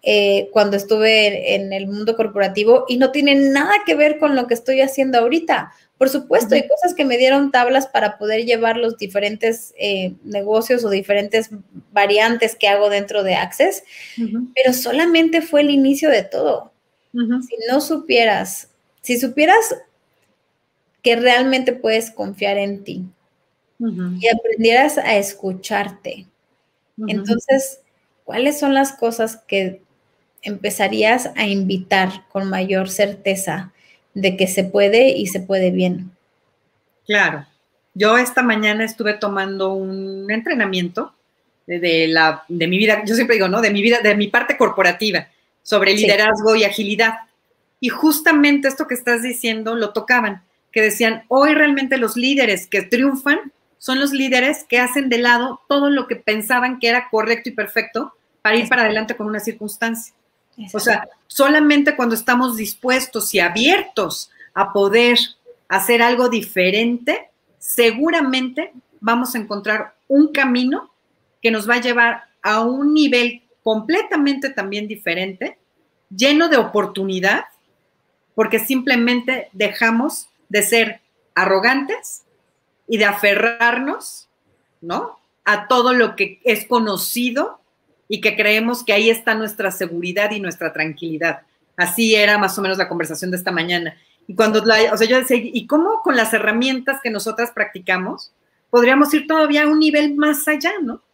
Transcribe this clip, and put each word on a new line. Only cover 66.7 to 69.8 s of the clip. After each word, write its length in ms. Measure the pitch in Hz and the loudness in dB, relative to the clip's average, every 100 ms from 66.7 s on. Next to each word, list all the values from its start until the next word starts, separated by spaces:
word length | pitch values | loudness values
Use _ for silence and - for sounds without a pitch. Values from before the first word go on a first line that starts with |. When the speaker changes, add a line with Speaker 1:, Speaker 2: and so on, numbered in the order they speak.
| 202 233 240 240 381 - _ _ _ | 2 -2 -2 -4 -6 -6 _ _ _
Speaker 2:
seguramente 1120 | - - 233 220 311 330 277 262 262 254 330 247 _ _ | -8 0 0 2 0 0 0 -2 -4 -8 -10 -14 _ _
vamos 340 | 214 240 247 | -2 -2 -2
a 40 | 240 | -8
encontrar 560 | 196 202 208 214 | -8 -8 -4 -4